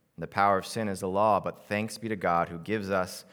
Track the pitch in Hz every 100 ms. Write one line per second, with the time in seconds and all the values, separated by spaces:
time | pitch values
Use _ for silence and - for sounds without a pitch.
0 | _ - 80 104 101 95 - 117 104 92
1 | 95 98 107 95 90 - - 104 107 -
2 | 110 101 90 85 85 85 85 110 98 95
3 | 92 - -